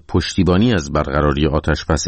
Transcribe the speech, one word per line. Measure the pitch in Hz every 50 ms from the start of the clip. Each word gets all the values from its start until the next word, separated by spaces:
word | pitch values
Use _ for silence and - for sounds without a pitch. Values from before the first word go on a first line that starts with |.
| - -
پشتیبانی | - 92 - - - - 90 85 90 92 110 127
از | 117 87 73 69
برقراری | 69 76 73 67 67 73 73 73 69 71 76
آتشبس | 76 71 76 - - 76 - - - 82 78 -